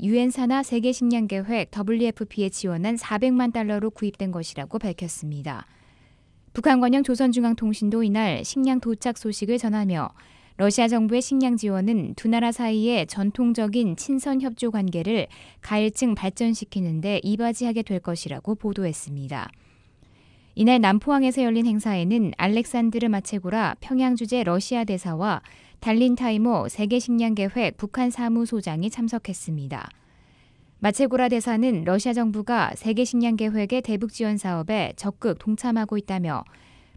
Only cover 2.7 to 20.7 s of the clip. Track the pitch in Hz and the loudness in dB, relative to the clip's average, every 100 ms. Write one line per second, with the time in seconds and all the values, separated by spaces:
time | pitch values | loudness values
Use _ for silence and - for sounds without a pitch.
2.7 | 170 175 233 - 208 254 247 247 233 214 | -2 -2 -2 -2 0 2 4 2 0 -2
3.7 | 208 220 - 208 - 196 175 165 - 139 | -2 -2 -4 -6 -4 -6 -6 -8 -10 -8
4.7 | 147 208 170 170 - 151 147 143 120 - | -6 -6 -6 -8 -8 -8 -8 -8 -10 -12
5.7 | _ _ _ _ _ _ _ _ - 302 | _ _ _ _ _ _ _ _ 0 4
6.7 | 254 247 262 269 240 262 240 233 233 220 | 6 6 4 2 2 2 4 2 2 0
7.7 | 214 208 226 220 208 214 143 - - 262 | 0 0 2 2 2 0 -2 -4 0 2
8.7 | 254 233 220 247 226 220 208 208 240 233 | 2 0 -2 -4 -4 -6 -4 -2 0 0
9.7 | 214 202 170 135 - - - _ - 196 | 0 0 0 -4 -8 -20 -20 _ 0 2
10.7 | 208 233 233 220 240 254 269 262 240 208 | 4 4 4 2 2 2 2 2 2 0
11.7 | 190 196 226 156 - 220 233 233 233 233 | 0 2 0 -2 -4 0 2 2 0 0
12.7 | 220 220 240 160 - 202 - 240 233 214 | 0 2 0 -2 -2 -2 2 2 2 0
13.7 | 214 226 165 - 269 285 269 262 226 240 | 0 0 -2 -2 -2 0 -2 -2 -4 -2
14.7 | 214 190 170 170 226 - - - - - | 0 -2 -2 0 0 -2 -8 -20 -18 -4
15.7 | 214 214 208 254 208 190 - 226 226 - | 0 0 0 0 0 -2 -2 0 0 -4
16.7 | 202 175 160 180 202 190 208 233 226 240 | -4 -2 -2 -2 -2 -2 -2 -2 -2 -2
17.7 | 226 220 190 - 170 - 135 - 214 208 | -2 -2 -4 -4 -6 -6 -8 -6 -4 -4
18.7 | 202 185 156 - 143 135 135 95 - _ | -2 -2 -4 -8 -8 -8 -8 -10 -12 _
19.7 | _ _ _ _ _ _ _ _ - 220 | _ _ _ _ _ _ _ _ 2 6